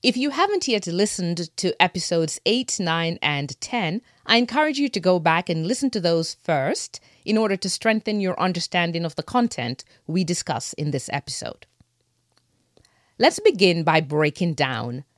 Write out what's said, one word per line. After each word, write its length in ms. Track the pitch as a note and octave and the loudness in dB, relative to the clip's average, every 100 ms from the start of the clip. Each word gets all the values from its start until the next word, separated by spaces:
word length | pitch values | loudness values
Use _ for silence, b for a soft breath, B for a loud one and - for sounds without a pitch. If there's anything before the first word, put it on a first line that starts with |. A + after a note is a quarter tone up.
If 160 | B3+ B3 | 2 2
you 140 | C#4 | -2
haven't 380 | C4+ G4 G4+ - | 2 0 0 0
yet 180 | G#3+ F#3 | -2 -2
listened 680 | F3 G#3 - F3 E3+ E3+ - | 0 0 0 -2 -4 -6 -4
to 260 | F#3 - | -4 4
episodes 580 | F3+ F#3 - E3+ D#3+ - - | 2 2 -2 0 0 -2 0
eight, 320 | A#3 B3 - | 0 -2 -4
nine, 400 | F3+ E3 E3 E3+ | -2 -2 -2 -2
and 400 | C#3+ D3 C#3+ - | -2 -2 -4 -10
ten, 400 | - A#3+ E3+ G3 b b | -6 -4 -2 -4 b b
I 120 | - A#3 | 0 2
encourage 420 | A#3+ B3 D4+ C#4 | 2 2 0 2
you 100 | C#4+ | -2
to 120 | G3+ | 0
go 180 | F3 F3+ | 2 4
back 320 | D#3+ E3 - | 4 2 0
and 160 | E3 D#3+ | -2 -2
listen 240 | B3+ C#4 | 0 0
to 100 | A3 | 0
those 340 | E3+ E3 E3 | 2 2 0
first 680 | - - D3+ C3+ G#4 - - b b | -6 -2 0 0 -4 -6 -14 b b
in 120 | - G#3+ | -2 0
order 200 | A3 G3 | 2 0
to 120 | F#3+ | -2
strengthen 520 | - A3+ A3 - G#3+ | -2 0 0 0 -2
your 200 | F#3+ - | -2 0
understanding 640 | F#3 E3+ - F3+ E3+ E3 | -2 -2 -2 -2 0 -2
of 120 | E3+ - | -4 -6
the 80 | |
content 600 | - B3 A#3+ - A#2+ B2+ b b - | -2 0 0 -2 -6 -6 b b -4
we 160 | E3 | 0
discuss 500 | E3+ F3 - B2 - | 0 -2 -4 -4 -6
in 180 | - D3 | -6 -4
this 180 | C#3 - | -4 -4
episode. 540 | - - - - - - _ _ _ _ _ _ _ _ _ _ _ b b b b | -6 -6 -10 -10 -12 -20 _ _ _ _ _ _ _ _ _ _ _ b b b b
Let's 220 | C4 - | 2 6
begin 420 | G#4+ A#3+ F#3+ E3+ | 2 6 4 4
by 180 | D#3+ D#3+ | 4 4
breaking 540 | C#3+ D3+ D3+ - F3 | 2 0 0 2 -2
down 500 | D3+ C3+ A#2 A#2+ B2 - | 2 0 0 -6 -8 -12